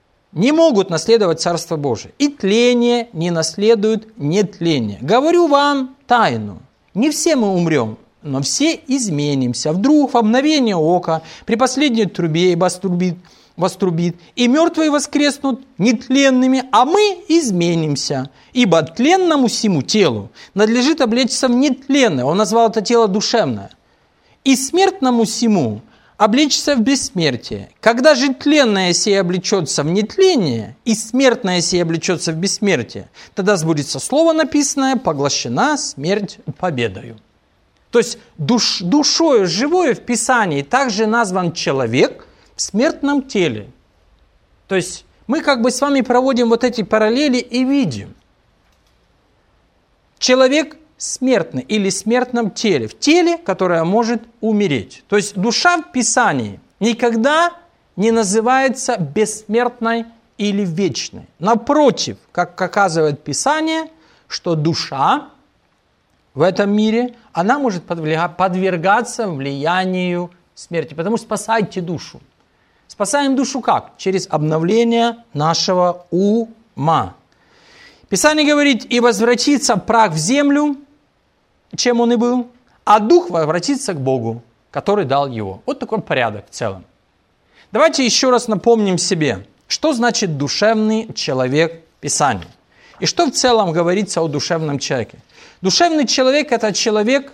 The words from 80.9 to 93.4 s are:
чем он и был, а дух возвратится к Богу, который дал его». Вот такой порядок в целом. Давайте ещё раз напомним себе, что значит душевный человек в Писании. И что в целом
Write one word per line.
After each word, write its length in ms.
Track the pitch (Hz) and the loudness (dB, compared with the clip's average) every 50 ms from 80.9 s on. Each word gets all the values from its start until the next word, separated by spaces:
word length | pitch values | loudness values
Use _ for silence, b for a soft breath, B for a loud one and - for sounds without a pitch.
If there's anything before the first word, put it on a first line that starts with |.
| _ _ _ _ _ _ _ _ _ _ _ _ _ _ _ _ - | _ _ _ _ _ _ _ _ _ _ _ _ _ _ _ _ -8
чем 240 | - - 247 240 233 | -4 -2 0 2 2
он 120 | 233 233 240 | 2 2 2
и 20 | |
был, 320 | 220 240 240 247 254 233 - b b b b b b _ | 2 2 0 0 -2 -4 -6 b b b b b b _
а 160 | - 208 226 | 2 2 4
дух 300 | 208 226 339 349 359 349 | 6 4 4 4 4 2
возвратится 640 | 277 165 156 147 160 175 170 - 285 262 - - 185 | 0 0 0 0 0 -2 -2 -2 -4 -4 -4 -6 -6
к 80 | 139 | -4
Богу, 400 | 127 131 131 127 113 113 113 120 - _ _ _ _ _ | -2 -2 -2 -2 -2 -6 -8 -8 -14 _ _ _ _ _
который 340 | - 143 - 190 202 208 180 | -10 -6 -2 0 0 0 0
дал 220 | 123 135 143 143 | 0 0 0 0
его». 340 | 139 120 110 104 95 95 107 - | -2 -4 -6 -8 -8 -10 -8 -8
Вот 140 | - 277 - | -8 -8 -6
такой 220 | 240 - 226 202 | -6 -6 -6 -6
порядок 440 | - - 156 131 120 113 104 104 - _ | -4 -4 -2 -2 -2 -2 -4 -8 -14 _
в 40 | - | -10
целом. 300 | - 123 104 95 92 - _ _ _ _ _ _ _ _ _ _ _ b b b b b b | -8 -6 -6 -8 -10 -16 _ _ _ _ _ _ _ _ _ _ _ b b b b b b
Давайте 320 | - 220 302 330 269 - 262 | 0 2 2 2 2 0 0
ещё 280 | 226 - - 277 254 | 0 0 0 2 2
раз 160 | 247 226 233 | 2 0 0
напомним 500 | 226 214 175 - 240 233 220 208 196 180 | -2 -4 0 2 2 2 4 2 0 0
себе, 480 | 160 - - 202 165 151 131 104 90 98 - _ _ _ | -2 -2 -2 -2 0 0 -2 -2 -4 -10 -18 _ _ _
что 260 | - - - - 320 285 | -8 -6 -2 -2 -2 0
значит 440 | 226 240 240 - - 214 175 151 | 0 0 0 0 -2 -4 -4 -4
душевный 720 | 135 143 131 - - 208 220 226 220 214 214 220 220 226 - - | -4 -4 -4 -2 0 0 2 2 2 0 0 0 -2 -4 -6 -10
человек 720 | - - 165 135 131 127 127 135 151 165 160 165 - - _ _ | -8 -6 -4 -2 -2 -2 0 2 0 0 0 -2 -10 -20 _ _
в 40 | _ | _
Писании. 460 | - 107 - - 151 135 110 90 80 - - _ _ b b b b b b b | -8 -6 -2 0 0 0 0 -2 -8 -14 -20 _ _ b b b b b b b
И 60 | - | -6
что 200 | 160 - - 339 | -4 0 0 0
в 60 | 269 | 0
целом 400 | - - | 0 0